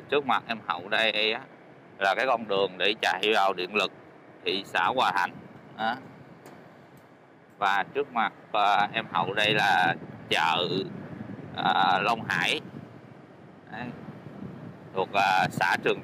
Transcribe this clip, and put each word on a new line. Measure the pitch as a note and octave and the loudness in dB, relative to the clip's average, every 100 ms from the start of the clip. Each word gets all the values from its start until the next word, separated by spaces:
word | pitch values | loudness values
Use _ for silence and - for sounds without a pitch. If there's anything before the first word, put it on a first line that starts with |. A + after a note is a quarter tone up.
| - | 0
trước | C#3+ C3+ | -2 0
mặt | G2+ - | 0 -2
em | A2 G2+ | -6 -6
Hậu | F2 F#2 | -6 -2
đây | G#2+ A2 G#2+ A2 | 0 2 2 0
á, | A#2 C3+ - - - - - | -2 -8 -20 -20 -20 -20 -2
là | G2 F#2+ | 0 2
cái | C3 | 2
con | A#2 G#2+ | 0 0
đường | G2 G2 F#2 | 0 0 2
để | F#2+ A2 | 0 2
chạy | G2 F2+ G#2+ | 0 2 2
vào | A2 G2 | 4 2
điện | F2+ F2+ G#2 | 0 -2 0
lực | F#2 - - - - - F2+ | -2 -4 -20 -20 -20 -8 -4
thị | F#2+ - | -4 -2
xã | E2+ F#2 B2+ | 0 0 2
Hòa | G#2+ | 2
Thạnh | F#2 F2+ D#2 - - - - | 2 -2 -4 -18 -20 -16 -4
á. | A2+ B2+ C3+ - - - - - - - - - - - - - - - | -4 -4 -10 -20 -20 -20 -20 -20 -20 -20 -20 -20 -20 -20 -20 -20 -20 -2
Và | G2 G2 E2+ | 0 0 -2
trước | C3+ C#3 | -4 -4
mặt, | A#2 G2+ - - | -2 -2 -4 -4
à, | G#2+ G2+ G2+ G#2 | 0 4 4 2
em | A2+ G#2+ | -2 -2
Hậu | F#2 F2 | -2 0
đây | G#2 G#2+ | 0 2
là | G#2+ G2+ F2 E2+ E2+ - - - | 4 4 4 4 0 -8 -14 -2
chợ, | G2 D#2+ E2 F2 F#2+ F#2+ - - - - - - - | 0 2 2 0 -2 -4 -10 -12 -12 -12 -14 -10 -2
à, | F2+ F2+ F#2 F#2 | 2 4 4 4
Long | G2+ A2+ G2+ | 4 0 0
Hải. | F#2 F#2+ D3+ - - - - - - - - - - - | 0 0 0 -4 -14 -16 -18 -20 -20 -20 -20 -20 -20 -16
Đấy. | A2 A#2+ - - - - - - - - - - | -12 -10 -10 -14 -16 -16 -14 -14 -12 -16 -16 -6
Thuộc, | F#2+ F#2 | -2 0
à, | G2 G2 F#2 F2+ | 4 4 6 4
xã | - F2 G#2+ | 2 2 2
Trường | A#2+ G2+ | 2 0